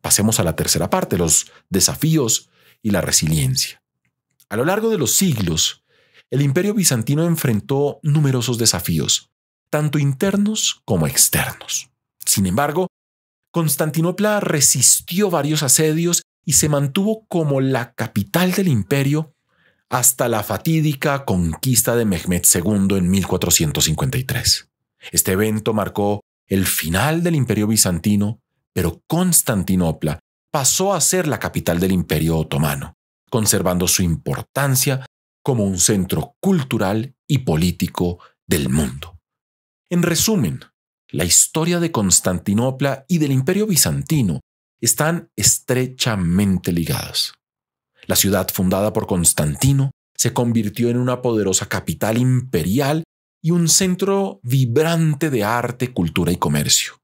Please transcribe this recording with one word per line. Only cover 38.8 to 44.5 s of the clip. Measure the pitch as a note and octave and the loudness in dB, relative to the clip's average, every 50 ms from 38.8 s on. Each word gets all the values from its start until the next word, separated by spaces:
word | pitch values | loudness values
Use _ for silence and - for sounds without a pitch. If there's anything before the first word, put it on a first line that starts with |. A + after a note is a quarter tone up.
| D2+ B1+ B1 C#2 - - - - _ _ _ _ _ _ _ _ _ _ _ _ _ _ | 0 -2 -6 -10 -14 -16 -20 -20 _ _ _ _ _ _ _ _ _ _ _ _ _ _
En | F3+ F3 E3+ | 0 0 2
resumen, | F3 E3+ D#3+ - - A3 F#3+ B2+ E2+ C2+ - - - _ _ _ _ _ _ _ _ | 2 0 0 0 0 2 0 0 -2 -4 -6 -14 -20 _ _ _ _ _ _ _ _
la | - C#2+ E2+ | -4 -4 0
historia | E2+ - - - - - D#3 D#3+ E3 F3 F3 | 2 2 2 2 0 -2 -2 0 0 0 0
de | E3+ D#3+ E3 | 0 0 0
Constantinopla | A#2+ G#2 F#2+ F2 - - F#2+ F#2 E2+ - - G2+ G#2 A#2+ C3 C3 C3 C#3 C#3 C3 - - _ | 0 0 2 0 2 0 0 -2 -2 -2 -2 0 0 0 0 -2 -2 -2 -2 -2 -4 -4 _
y | F3+ E3+ | 0 0
del | D3+ C#3 C3+ | 2 2 0
Imperio | C3 C3 D3+ F#3 G3+ G#3+ | 0 0 0 0 0 0
Bizantino | A3 F#3+ C#3 - G2 D2+ C#2 C#2 - D#3+ D3+ A#2+ F#2 D#2 C2 - _ | 0 2 2 2 2 0 -2 -2 -2 0 0 2 0 -2 -4 -8 _